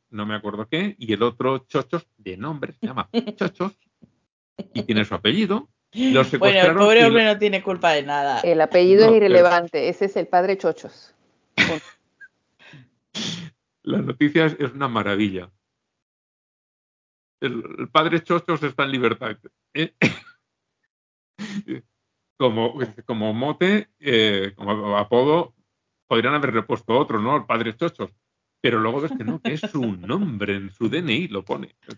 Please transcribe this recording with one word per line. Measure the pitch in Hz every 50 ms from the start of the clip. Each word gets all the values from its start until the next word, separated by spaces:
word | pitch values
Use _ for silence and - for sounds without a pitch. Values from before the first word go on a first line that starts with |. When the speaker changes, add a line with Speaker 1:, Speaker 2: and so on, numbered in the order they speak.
| _ _
Speaker 1:
no | - 104 104
me | 107 107
acuerdo | 104 104 104 101 104 110 -
qué, | - 160 196 208 202 -
y | 123 110 107
el | 98 113
otro | 120 117 - - 127 135 131
Chochos, | 131 _ - 147 127 - - 170 - _ _
de | _ 107 98 92
nombre, | 92 110 147 160 143 - - 165
se | _ -
llama | 214 127 127 - - -
Speaker 2:
<laughs> | 233 240 220 208
Speaker 1:
Chochos, | - 202 175 - - 175 202 - _ _ _ _ _ - _ _ _ _ _ _ _ _ _ _ - - - -
y | 117 104
tiene | - 113 107 107
su | - 101
apellido. | 90 - 104 139 202 220 175 196 226 294 - _ _ _ _ -
Lo | 208
Speaker 2:
Bueno, | 254 262 254 262
el | -
Speaker 1:
secuestraron | - - 139 185 202 202 190 180 175 165 190
Speaker 2:
pobre | 202 214 220 233
Speaker 1:
y | 233
lo | 226
Speaker 2:
hombre | 226 233 220
no | 220 208 202
tiene | 208 208 196 190 196
culpa | 196 190 175 175 170
de | 156 147 139
nada. | 139 143 143 143 139 131 113
Speaker 3:
El | - 175 170 160
apellido | 156 151 - 180 180 180 190 202
Speaker 1:
No, | 226
Speaker 3:
es | 220 226
Speaker 1:
pero | 220 208
Speaker 3:
irrelevante, | 196 180 180 175 175 175 175 175 170 - 151 127 -
ese | 214 - 208
es | 196 196
el | 202 175 180
padre | - 180 180 196 196
Chochos. | 196 - 170 156 - - - - - - - _ _ _ _ _ _ _ _ _
Speaker 1:
<laughs> | - - 160 165 - - - - _ _ _ _ _ - - _ _ _ _ _ _ - - - 139 123 _ _ _ _ _ - - - - 165 175 170 160 - _ _ _ _ _ _
La | - - 208
noticia | - 135 - - 147 147 147 170 160
es, | 156 147 -
es | 143 127 123
una | 139 143 131
maravilla. | 117 110 101 101 101 98 110 101 95 92 87 90 _ _ _ _ _ _ _ _ _ _ _ _ _ _ _ _ _ _ _ _ _ _ _ _ _ _ _ _ _ _ _ _ _ _ _ _ _ _
El, | - 135 120 113 110 - - -
el | 127 117
padre | - 156 156 165 165 165 -
Chochos | - 175 170 - - 170 147 151
está | 143 127 - 143
en | 135 135
libertad. | 131 123 117 113 - 127 113 107 - - - _ _ _ _ -
Eh, | 143 160 170 - _ - - - - - - - _ _ _ _ _ _ _ _ _ _ _ _ _ _ _ _ _ _ _ _ -
<laughs> | 208 214 202 202 202 - 131 127 - _ _ _ _ _ _ _ _ _ _ -
como, | 139 123 110 113 113 120 - - 127 113 110 - 113
como | - 120 110 107 110 110
mote, | 113 127 147 151 - 175 185 202 214 202 - _ _
eh, | - 143 123 113 110 110 101 98 95 98 101
como | - 101 98 104 107 104 104 101
apodo, | 101 104 - - 120 127 143 151 170 170 - _ _ _ _ _ _ _ _ _ _ _
podrían | - 131 117 113 127 143
haber | 147 143 131 110
repuesto | 113 101 - 120 110 - - 117 131
otro, | 147 - 117 110
¿no? | 104 120 143
El | 151 107
padre | - 117 113 113 113 110
Chochos. | - 170 170 - - 107 92 _ _ _ _ _ _ _ _ _ _ -
Pero | 131 117 110
luego | 110 110 120 143
ves | 143 165 -
que | 135 113
no, | 107 - 165
que | - 226 151
es | 156
su | - 202 - 151 123 113 101
nombre, | 90 87 95 131 190 208 170 123 101 104 101 101
en | 98 98 98
su | 98 - 120 110
D | 117 160
N | 180 151 107
I | - - 123
lo | 104 98 95
pone, | - - - 98 - _ _ _ - 113